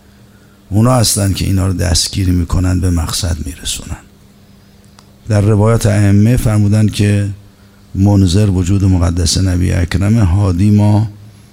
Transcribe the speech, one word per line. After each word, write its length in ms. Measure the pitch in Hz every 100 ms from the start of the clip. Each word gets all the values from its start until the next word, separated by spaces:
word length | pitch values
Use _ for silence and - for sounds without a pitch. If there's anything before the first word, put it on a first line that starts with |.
| - - - - - - -
اونا 260 | 98 120 127
هستن 380 | 107 107 98
که 120 | 90 87
اینا 220 | 95 95
رو 60 |
دستگیری 580 | 90 90 85 - - 92
می‌کنن، 480 | 90 82 90 92 92
به 100 | 90
مقصد 480 | 85 80 - 85 76 71
می‌رسونن. 520 | - - - - - - - - - _ - _ - - - - - -
در 120 | 104
روایات 440 | 101 104 107 117 104
ائمه 520 | 101 104 101 110 123
فرمودن 500 | 117 107 101 107 104
که 420 | 85 104 101 101 101 - - - - - 90
منذر 540 | 98 101 98 92 104
وجود 360 | 92 90 101 95
مقدس 520 | 90 87 85 85 90
نبی 340 | 92 87 90
اکرم، 480 | 90 87 85 98 117
هادی 520 | 95 95 101 85 104
ما 380 | 104 104 104 107 - - - -